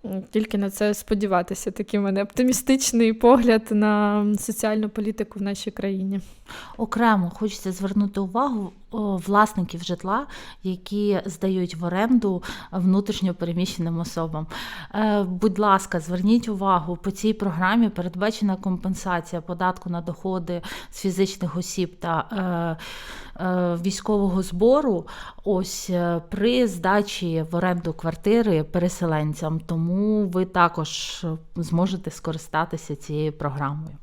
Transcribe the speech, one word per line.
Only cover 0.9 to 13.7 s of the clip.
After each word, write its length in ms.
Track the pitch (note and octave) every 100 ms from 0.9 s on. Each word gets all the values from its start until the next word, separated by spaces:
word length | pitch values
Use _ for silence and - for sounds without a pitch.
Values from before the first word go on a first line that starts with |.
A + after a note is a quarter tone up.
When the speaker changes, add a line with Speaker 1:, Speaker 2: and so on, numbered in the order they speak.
Speaker 1:
сподіватися. 760 | G#3 - G#3+ G3+ F#3 F3 F#3+ -
Такий 300 | - G#3 G3+
в 20 |
мене 200 | G3+ G3
оптимістичний 880 | G#3 - B3+ - - C4+ C4+ A#3 A3+
погляд 500 | A3 A#3+ B3+ A#3+ A3 A3
на 540 | G#3 G#3+ G#3 G#3 G#3 G#3 G#3
соціальну 500 | - A3 A3 G#3+ G#3+
політику 500 | G#3+ G#3+ G#3+ G#3 G3+
в 40 |
нашій 280 | G3 G3+ -
країні. 500 | - G3 G3 F#3+ G3 - - - - - -
Speaker 2:
Окремо 540 | A3+ A3+ A#3 G#3 F3
хочеться 420 | - G#3+ - F#3+
звернути 480 | F#3 G3 G3+ G3+ G3+
увагу, 520 | G3 G#3 C#4 A3+ F#3 - -
о, 260 | A3+ G#3 F#3+
власників 680 | F3 G3+ G#3+ G#3+ E3+ E3+
житла, 440 | - F3 F#3 A3 C#4+ - - -
які 580 | F#3+ F#3 F#3 G3+ G#3 G3
здають 500 | - D#3 F#3+ F#3 F3+ E3
в 80 |
оренду 580 | F3 F3+ A3+ B3+ G#3 F#3 - - -
внутрішньо 640 | F#3 F3+ F#3+ G3+ - F#3+
переміщеним 640 | F3 E3+ E3+ F#3